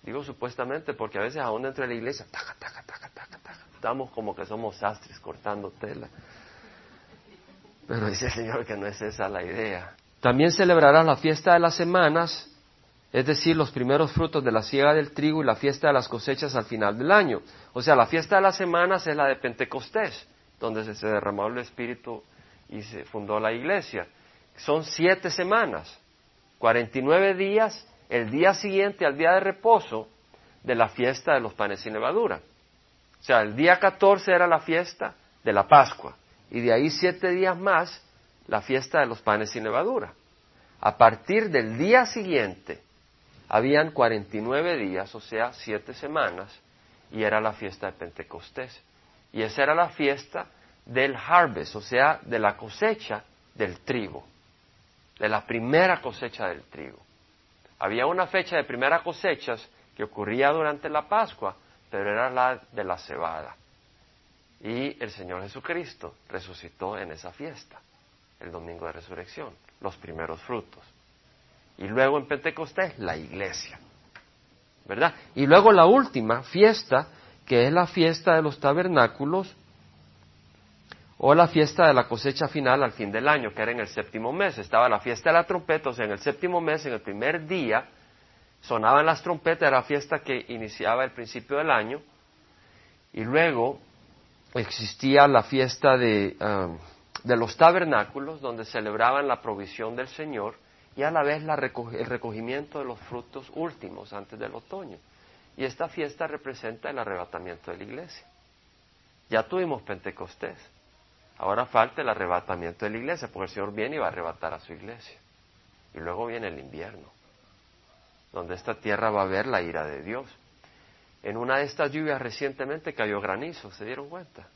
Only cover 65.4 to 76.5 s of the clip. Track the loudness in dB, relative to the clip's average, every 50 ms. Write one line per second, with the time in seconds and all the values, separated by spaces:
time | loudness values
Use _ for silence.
65.4 | -10 -12 -16 -14 -10 -8 -8 -8 -8 -12 -16 _ -18 -18 -18 _ _ -12 -12 -12
66.4 | -12 -14 -20 -20 -20 -20 _ _ -10 -8 -8 -10 -10 -12 -14 -14 -16 -18 -16 -14
67.4 | -14 -14 -14 -18 -20 _ -20 -20 _ _ _ _ _ _ _ _ _ _ _ _
68.4 | -18 -14 -14 -14 -14 -14 -14 -12 -12 -12 -12 -12 -16 -16 -16 -16 -16 -16 -16 -16
69.4 | -16 -16 -16 _ _ _ _ _ -10 -10 -10 -10 -18 -14 -10 -10 -8 -8 -10 -12
70.4 | -10 -10 -10 -10 -10 _ -20 -20 -20 _ _ _ _ _ _ _ _ _ _ _
71.4 | _ _ _ _ _ _ _ -12 -10 -4 0 2 2 2 2 0 -2 -4 -8 -6
72.4 | -6 -8 -8 -6 -12 -8 -4 -4 -4 -4 -6 -8 -8 -6 -6 -8 -10 -12 -10 -8
73.4 | -8 -8 -8 -10 -12 -14 -18 -20 -20 -20 _ _ _ _ _ -20 _ _ _ _
74.4 | _ _ _ _ _ _ _ _ _ -10 -2 0 0 0 0 -4 -20 -10 -2 0
75.4 | 6 8 8 10 10 10 10 10 10 10 8 6 4 2 -2 -2 0 0 0 -2
76.4 | -2 -6